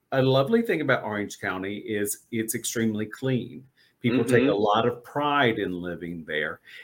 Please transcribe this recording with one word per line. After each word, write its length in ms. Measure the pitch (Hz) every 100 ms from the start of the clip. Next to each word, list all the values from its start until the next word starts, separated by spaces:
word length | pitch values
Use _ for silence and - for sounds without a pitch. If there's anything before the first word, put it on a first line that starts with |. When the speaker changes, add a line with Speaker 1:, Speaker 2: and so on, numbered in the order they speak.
| _
Speaker 1:
a 100 | 135
lovely 400 | 131 135 139 233
thing 200 | 233 170
about 200 | 143 123
Orange 380 | 107 104 101 -
County 380 | 101 92 95 104
is 480 | 107 107 101 - _
it's 240 | 117 110
extremely 520 | 117 - 117 113 107 110
clean. 580 | - 131 127 90 - - _ _ _
People 220 | 123 123
take 200 | 127 123
a 20 | 127
Speaker 2:
Mm-hmm. 160 | 101
Speaker 1:
lot 240 | 104 104 113
of 160 | 123
pride 560 | - 143 147 143 127 104
in 240 | 95 90
living 420 | 87 82 85 85 80
there. 320 | 76 76 - - -